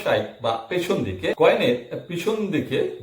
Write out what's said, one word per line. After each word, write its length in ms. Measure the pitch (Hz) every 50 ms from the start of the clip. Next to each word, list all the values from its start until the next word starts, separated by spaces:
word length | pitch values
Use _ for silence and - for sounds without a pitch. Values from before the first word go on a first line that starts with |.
| -
সাইড 200 | 151 120 107 104 - - - 123
বা 80 | 117 104 - - -
পেছন 280 | 180 180 170 - 196 - 127
দিকে। 220 | 95 95 92 - 180 220 -
কয়েনের 360 | 156 - - - 180 127 123 - - - - - - -
পিছন 280 | 170 170 - 220 220 214 214 185 156
দিকে 240 | 147 123 - 127 156 - - - -